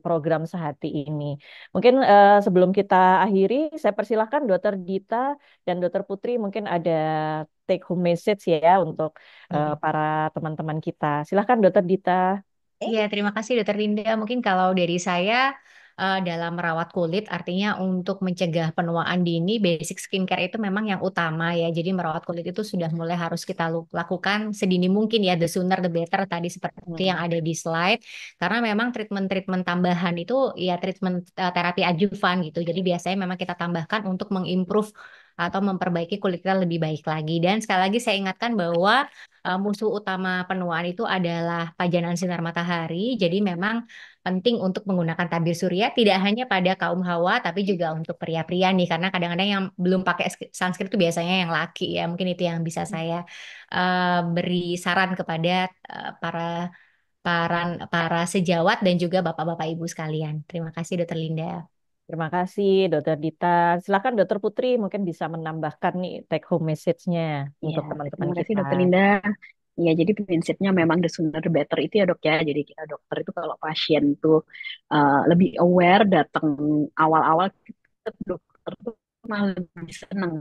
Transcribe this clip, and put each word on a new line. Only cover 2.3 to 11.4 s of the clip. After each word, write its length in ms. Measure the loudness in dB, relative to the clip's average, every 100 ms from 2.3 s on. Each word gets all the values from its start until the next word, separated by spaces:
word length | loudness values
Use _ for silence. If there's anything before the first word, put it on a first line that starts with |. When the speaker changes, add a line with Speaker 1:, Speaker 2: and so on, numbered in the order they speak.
| 8
Speaker 1:
sebelum 240 | 6 6 6 4
kita 460 | 4 6 6 6
akhiri, 480 | 4 4 2 2 -2 -2
saya 160 | -2 -2
persilahkan 480 | 0 0 0 0
Dokter 320 | 2 2 0 -2
Dita 560 | -4 -6 -4 -2 -2 -4 _ _
dan 160 | -6 -2
Dokter 240 | -2 -2
Putri 320 | -4 -6 -4 -4
mungkin 320 | -2 -4 -2
ada 240 | -2 0 0 0 0 -2 -4 -8 _
take 200 | -4 -2 -2
home 160 | -2 0
message 400 | 0 0 -2 0
ya 320 | 4 6 6
untuk, 320 | 4 -2 -6 -6 -20 -20 -6
eh, 80 | -2
Speaker 2:
Hmm. 240 | -2 -2
Speaker 1:
para 480 | -2 0 0 0 -2 -4
teman-teman 400 | -6 -6 -4 -4
kita. 400 | -6 -4 -2 -2 0
Silahkan 280 | 0